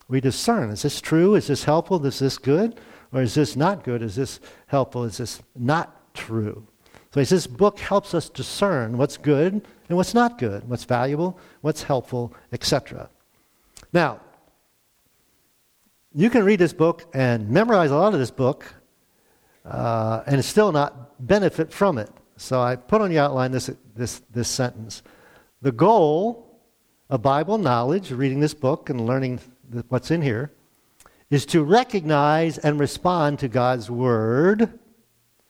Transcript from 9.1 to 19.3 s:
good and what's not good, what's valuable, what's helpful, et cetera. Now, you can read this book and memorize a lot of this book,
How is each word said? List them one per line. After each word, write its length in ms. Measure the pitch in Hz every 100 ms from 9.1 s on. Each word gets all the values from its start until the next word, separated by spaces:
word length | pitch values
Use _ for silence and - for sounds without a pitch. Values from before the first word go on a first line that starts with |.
| -
good 380 | 147 143 180 202 - _ -
and 100 | 180
what's 160 | 175
not 240 | 233 240 240
good, 320 | 113 101 120
what's 140 | 120
valuable, 560 | - 123 135 147 180 180 - _
what's 220 | 147 151
helpful, 500 | - 131 - 123 117 - -
et 120 | - -
cetera. 440 | 143 - - - _ _ _ _ _ _ - -
Now, 260 | 175 147 104 - _ _ _ _ _ _ _ _ _ _ _ _ _ _ _ _ _ _
you 160 | 147 226
can 140 | 240
read 160 | 196 208
this 140 | 170
book 320 | - 165 170 -
and 360 | 135 127 117 107
memorize 400 | 156 233 202 151
a 60 | 143
lot 180 | 208
of 60 | 165
this 120 | 127
book, 440 | - 127 147 - - _ _ _ _ _